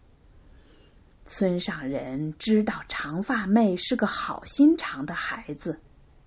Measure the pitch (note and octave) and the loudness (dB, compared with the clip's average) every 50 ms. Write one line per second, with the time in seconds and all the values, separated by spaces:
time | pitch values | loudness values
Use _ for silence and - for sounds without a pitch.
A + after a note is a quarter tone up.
0 | - - _ _ _ - - - - - - - - - - - - - - - | -20 -20 _ _ _ -20 -20 -20 -20 -20 -20 -20 -20 -20 -20 -20 -20 -20 -20 -20
1 | - _ _ - - - - - G3+ F#3 F3+ F3 F3 - F3+ D3+ C#3+ C3 C#3 C3 | -20 _ _ -20 -18 -10 -4 0 0 0 0 0 -2 -4 -6 -6 -6 -6 -6 -6
2 | C3 C3 C3 C3+ D#3 D#3 D3+ - - A3 A3 G#3+ G#3 - - - - - - - | -6 -6 -6 -4 -4 -6 -6 -4 0 2 4 4 4 2 -2 -6 -8 -10 -8 -8
3 | - - D3+ F3 G3+ - C4 A3+ G3+ F#3 G3+ A#3 A#3 G3+ F3+ F#3 - - B3+ B3 | -6 -6 -4 -4 -2 -2 -2 -2 0 4 4 4 4 4 2 0 -2 0 0 0
4 | - G#3 - - - - - - - - - - C#4 D4+ E4 E4 - - - - | 0 0 -2 -2 -6 -6 -8 -8 -8 -2 4 6 8 8 8 6 2 -4 -6 -6
5 | C3+ - F3 - - - - A#2 - - D3+ D3 - F3 D3+ - - - - - | -6 -6 -6 -6 -6 -6 -6 -8 -8 -10 -10 -8 -6 -8 -8 -8 -10 -20 -20 -20
6 | - - - - _ | -20 -20 -20 -20 _